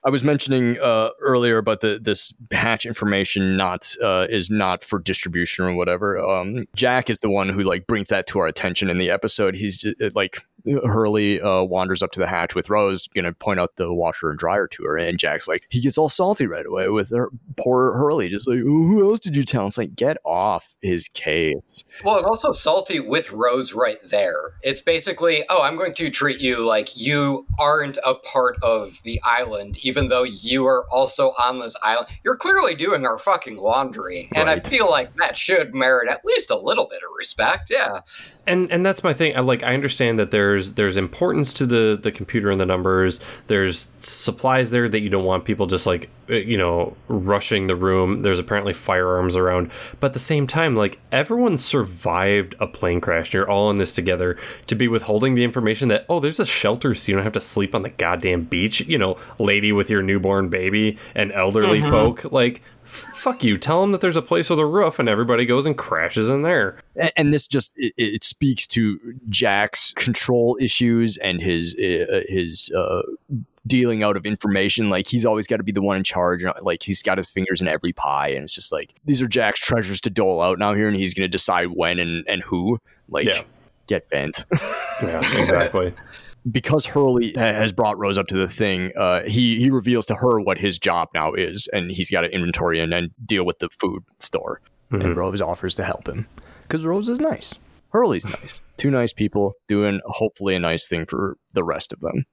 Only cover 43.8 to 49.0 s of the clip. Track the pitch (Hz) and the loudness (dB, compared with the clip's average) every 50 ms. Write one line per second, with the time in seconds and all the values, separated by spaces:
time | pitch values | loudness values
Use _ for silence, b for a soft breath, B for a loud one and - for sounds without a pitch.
43.8 | - - - - - - - - - - - - - 135 131 131 127 113 120 120 | -6 -8 -10 -6 -4 -4 -2 0 0 -2 -2 0 2 2 4 4 2 2 2 2
44.8 | 120 117 104 110 107 101 98 98 92 92 92 90 - - 104 92 104 87 95 87 | 2 2 0 0 0 0 0 0 2 2 0 0 0 -2 -2 0 0 0 0 0
45.8 | - 110 90 87 - - - - - - 127 113 98 113 117 101 92 87 85 87 | 2 0 0 -2 -2 -10 -18 -20 -6 -2 -2 -2 0 0 0 0 2 2 2 0
46.8 | 87 - - - - - 117 104 90 95 101 101 - - 113 101 95 95 92 87 | 0 -2 -4 -14 -8 -4 -4 -2 0 2 0 0 0 0 -2 0 0 0 0 0
47.8 | 92 95 92 92 92 92 98 - 92 101 95 87 87 - 104 104 101 101 87 - | 2 2 4 4 4 2 0 0 2 0 0 0 0 -2 -2 -2 -2 -2 -6 -6
48.8 | - - 95 92 | -2 0 0 2